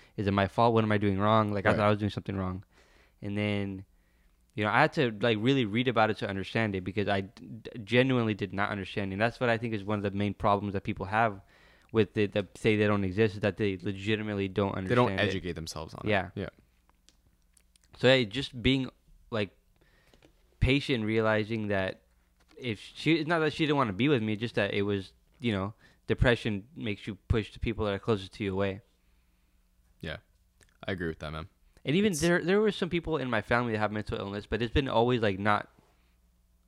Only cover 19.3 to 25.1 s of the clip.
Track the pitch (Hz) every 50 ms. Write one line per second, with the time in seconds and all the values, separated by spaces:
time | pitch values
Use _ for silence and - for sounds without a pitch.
19.3 | 120 107 104 87 - _ _ _ _ _ _ _ _ _ _ _ _ _ - _
20.3 | _ _ _ _ _ _ - 131 135 143 - - 135 117 107 107 110 113 110 110
21.3 | 110 107 107 104 117 110 107 101 101 95 95 95 - - _ _ _ _ _ _
22.3 | _ _ _ _ - - 131 123 104 - - - - - - 147 165 160 160 151
23.3 | 175 165 156 151 - - 160 147 151 139 131 110 95 92 123 151 151 120 107 107
24.3 | 107 104 117 117 - 120 104 101 - 104 101 101 101 98 92 -